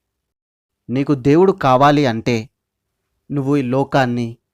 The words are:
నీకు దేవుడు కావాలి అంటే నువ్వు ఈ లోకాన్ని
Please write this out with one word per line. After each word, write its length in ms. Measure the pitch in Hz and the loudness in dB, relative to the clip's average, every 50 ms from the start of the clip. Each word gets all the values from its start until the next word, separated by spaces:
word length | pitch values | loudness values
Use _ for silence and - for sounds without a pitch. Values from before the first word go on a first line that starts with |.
| _ _ _ _ _ _ _ _ _ _ _ _ _ _ _ _ _ - | _ _ _ _ _ _ _ _ _ _ _ _ _ _ _ _ _ -8
నీకు 240 | 120 131 143 - 147 | -6 -4 -2 -2 -2
దేవుడు 380 | 135 120 139 143 165 185 190 | 0 2 2 4 4 4 2
కావాలి 540 | 185 190 - 135 127 127 139 143 147 147 147 | 2 0 0 2 2 4 4 4 2 2 0
అంటే 420 | 127 113 113 110 - 120 113 110 - _ _ _ _ _ _ _ _ _ _ _ _ _ _ _ - | 0 -2 -4 -2 -2 -2 -2 -4 -8 _ _ _ _ _ _ _ _ _ _ _ _ _ _ _ -10
నువ్వు 240 | 139 143 135 135 143 | -8 -6 -2 -2 -2
ఈ 60 | 147 | -2
లోకాన్ని 760 | 131 120 123 135 139 135 - 139 131 123 120 120 120 117 117 - _ _ | -2 -2 -2 -2 -2 -2 -2 -2 -2 -2 -4 -6 -8 -8 -10 -16 _ _